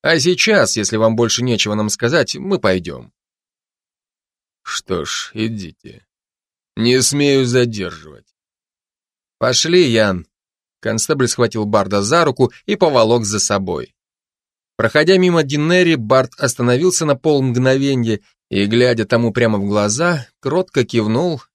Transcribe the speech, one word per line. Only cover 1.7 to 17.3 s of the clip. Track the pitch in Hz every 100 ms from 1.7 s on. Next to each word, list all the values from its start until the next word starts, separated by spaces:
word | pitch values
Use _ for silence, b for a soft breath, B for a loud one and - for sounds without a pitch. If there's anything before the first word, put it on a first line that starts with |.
| 104
нам | 107
сказать, | - 120 156 131 -
мы | 69 196
пойдем". | 98 92 85 65 - _ _ _ _ _ _ _ _ _ _ _ _ _ _ _
"Что | - - - 92 73
ж, | - - -
идите. | 113 110 87 - - - _ _ _ _ _ _ _ -
Не | 117 127
смею | 127 143 143 139 127
задерживать". | 127 120 107 90 80 78 65 _ _ _ _ _ _ _ _ _ _ _ _
"Пошли, | 117 123 160 180 156
Ян". | 113 104 92 82 _ _ _ _ _
Констебль | 110 113 - 147 123
схватил | - 117 110 104
Барда | 107 95 101
за | 101 165 156
руку | 123 123 B -
и | 208
поволок | 170 131 110 120 104
за | 104
собой. | - 101 92 80 62 _ _ _ _ _ _ _ _ -
Проходя | 110 151 156 190
мимо | 180 170
Динери, | 143 147 151 180 175
Бард | 156 107 131 127 -
остановился | 135 - 123 123 180 175 156
на | 135
полмгновенья | 160